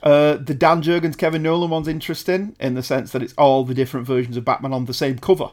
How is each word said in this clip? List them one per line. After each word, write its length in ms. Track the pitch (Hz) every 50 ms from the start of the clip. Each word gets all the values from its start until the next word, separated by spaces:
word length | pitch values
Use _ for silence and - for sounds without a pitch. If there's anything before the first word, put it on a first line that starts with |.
| -
Uh, 320 | 151 147 147 147 151 147
the 180 | 147 143 139 143
Dan 280 | 127 170 160 170 170 147
Jurgens, 340 | 165 170 175 165 165 143 -
Kevin 240 | 180 160 160 160 156
Nolan 280 | 160 165 175 175 165
one's 180 | 160 160 156 160
interesting 680 | 160 160 - - 160 - - - 180 185 202 208 - -
in 140 | - 131 123
the 80 | 127 127
sense 300 | - - 131 - - -
that 100 | 123 -
it's 120 | - -
all 280 | - 147 139 135 135 127
the 100 | 123 127
different 320 | 131 131 123 - 131 120
versions 300 | 131 131 123 123 120 117
of 80 | 123 117
Batman 280 | 135 127 - 131 135 135
on 100 | 127 127
the 80 | 117 123
same 240 | - 151 135 131 123
cover. 320 | - - 190 156 135 -